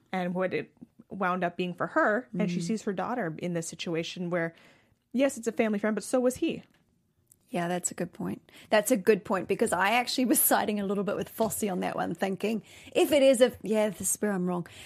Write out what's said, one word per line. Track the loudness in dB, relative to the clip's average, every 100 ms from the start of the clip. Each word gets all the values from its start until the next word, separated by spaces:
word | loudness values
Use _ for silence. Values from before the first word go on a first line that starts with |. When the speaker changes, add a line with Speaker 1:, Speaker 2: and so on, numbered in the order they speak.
| _
Speaker 1:
and | -4 -4 -2
what | -2
it | -2 -6 _ -20 _ -16
wound | -4 -2 0
up | -2 -2
being | -6
for | -4 -2
her, | 2 2 0 -2 -2
and | 0
she | 0
Speaker 2:
Mm. |
Speaker 1:
sees | -2 -2
her | -2
daughter | -4 -4 -2 -4 -4
in | -4 -4
this | -6
situation | -8 -4 -4 -4 -6 -4
where, | -2 -2 -6 -20 _ _ _ _
yes, | 0 0 0
it's | -6
a |
family | 0 0 2
friend, | 0 -2
but |
so | 0 2
was | 2 0
he. | -4 -4 -10 _ _ _ _ _ _ _ _
Speaker 2:
Yeah, | -4 -2
that's | -2 -4
a |
good | -6 -8
point. | -6 -8 -8 -12 -20 0
That's | 2 4
a | 2
good | 4 2
point, | 2 -2 0
because | 0 0
I | 2 2
actually | 2 0 0 2
was | 4
siding | 4 2 2 -2
a | -2
little | -2 -2
bit | -4
with | -6
Fosse | -2 -2 0
on | -4 -2
that | -4 -2
one, | -4
thinking, | -2 -4 -2 -2 -4 -8 -20 -4
if | 0 4
it | 6
is | 6 8
a, | 6 4
yeah, | -2 0 0
this | -2 -4 -2
is |
where | -2
I'm | 0 0
wrong. | -2 -6 -14